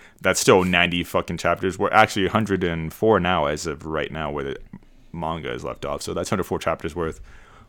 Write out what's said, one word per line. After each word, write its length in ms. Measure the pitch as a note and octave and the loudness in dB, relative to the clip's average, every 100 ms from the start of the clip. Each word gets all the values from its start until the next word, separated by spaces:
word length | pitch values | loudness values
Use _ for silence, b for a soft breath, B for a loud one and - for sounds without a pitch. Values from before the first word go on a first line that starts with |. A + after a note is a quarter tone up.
| b b | b b
that's 180 | F#2+ F#2 | 0 2
still 240 | - G2+ | 6 6
ninety 400 | F2+ F2 F2 F2 | 6 4 2 2
fucking 340 | D#2+ F#2 - E2+ | -2 -2 -2 -2
chapters. 420 | F2 E2+ F#2 F2+ | 0 0 0 -2
We're 100 | G2 | 2
actually 380 | G#2+ G#2+ G#2 F#2 | 6 4 4 0
a 20 | |
hundred 340 | A2+ G2+ F#2+ | 0 0 0
and 300 | F2+ E2 D#2+ | 0 -2 -6
four 260 | - A2 G2+ | 0 4 4
now 280 | F2 F2+ D2 | 4 2 0
as 180 | D2+ E2 | -2 -4
of 220 | C#2+ D#2 | -8 -6
right 240 | D#2 C#2+ | -6 -4
now 180 | D2+ D2+ | -6 -6
where 140 | D2 | -6
the 140 | C2+ C2 - - - - - | -6 -8 -12 -20 -20 -20 -16
manga 400 | E2+ D#2+ E2 C2+ | -8 -6 -6 -6
is 120 | A#1+ | -8
left 200 | C2+ A#1+ | -8 -8
off. 200 | C#2 C#2+ | -6 -6
So 100 | - | -6
that's 160 | F2+ F2 | -6 -2
hundred 140 | G2 | -2
four 160 | E2+ E2+ | -2 -2
chapters 360 | - D#2+ F2 E2 | -2 -4 -4 -4
worth. 240 | D#2+ - b b b b | -6 -6 b b b b